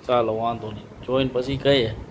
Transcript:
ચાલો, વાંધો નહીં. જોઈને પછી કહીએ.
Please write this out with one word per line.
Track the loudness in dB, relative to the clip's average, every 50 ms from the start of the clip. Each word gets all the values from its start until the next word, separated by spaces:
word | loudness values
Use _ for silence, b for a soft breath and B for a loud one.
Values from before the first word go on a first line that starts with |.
| 0 2
ચાલો, | 2 2 4 2 0 0
વાંધો | 0 -2 -2 -2 -6 -10
નહીં. | -10 -10 -14 -16 -18 -14 -6
જોઈને | -2 0 2 0 2 0
પછી | -2 -2 -2 -4 0
કહીએ. | 4 4 4 6 4 2 -2 -6 -10 -14